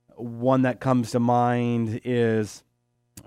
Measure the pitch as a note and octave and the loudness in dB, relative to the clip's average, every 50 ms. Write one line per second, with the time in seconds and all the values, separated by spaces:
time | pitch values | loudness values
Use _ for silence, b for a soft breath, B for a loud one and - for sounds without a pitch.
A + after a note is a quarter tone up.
0 | _ _ _ - A#2+ A#2+ A#2 A#2 A#2+ C3 C3 C3 C3 B2+ B2 - - C3+ B2+ B2+ | _ _ _ -14 -12 -12 -8 -2 0 2 2 4 2 2 0 -2 0 0 2 2
1 | A#2+ A2+ - B2 A#2 A#2+ A#2+ A#2+ A#2+ B2 B2 A#2+ A#2+ A#2+ A#2+ A#2 A#2 A2 G#2+ A#2+ | 2 0 0 0 2 2 2 2 2 2 2 0 0 0 0 -2 -2 -2 -4 -6
2 | - B2+ B2 A#2+ A#2 A2+ A2 A2 G#2+ F#2+ - - - _ _ _ _ _ _ _ | -4 -2 0 0 2 2 2 0 -2 -4 -8 -14 -20 _ _ _ _ _ _ _
3 | _ _ _ - - | _ _ _ -20 -20